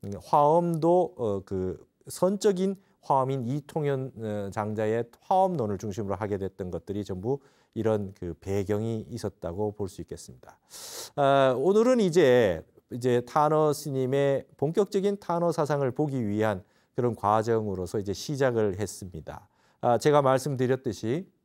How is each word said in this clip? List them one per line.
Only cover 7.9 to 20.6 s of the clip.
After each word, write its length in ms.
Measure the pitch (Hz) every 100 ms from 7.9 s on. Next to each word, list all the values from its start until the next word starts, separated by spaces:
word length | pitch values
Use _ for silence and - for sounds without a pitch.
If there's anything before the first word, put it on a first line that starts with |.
| 110 98
그 200 | - 90 82
배경이 680 | - 98 98 104 113 113 101
있었다고 640 | 117 104 - 85 87 107
볼 160 | 101 95
수 120 | -
있겠습니다. 560 | - - - 64 - - _ - - - - -
아, 380 | 139 139 135 127
오늘은 440 | 147 202 233 254
이제, 640 | 185 160 143 123 110 82 - _ _
이제 320 | 120 127 123 120
타너 460 | 156 151 156 151
스님의 760 | 147 156 135 127 139 139 135 - _
본격적인 600 | 139 165 196 202 190 202
타너 340 | - 170 170
사상을 380 | 165 147 147 135
보기 380 | 120 151 135 110
위한 340 | 104 107 98 - _ _
그런 200 | - 123 110
과정으로서 800 | 101 110 110 113 107 95 87 113
이제 140 | 98
시작을 680 | 95 - 139 131 117 107 92
했습니다. 680 | 104 - 95 82 73 - - _ _ _
아, 180 | 123 117
제가 240 | 151 147
말씀드렸듯이 1040 | 135 131 147 131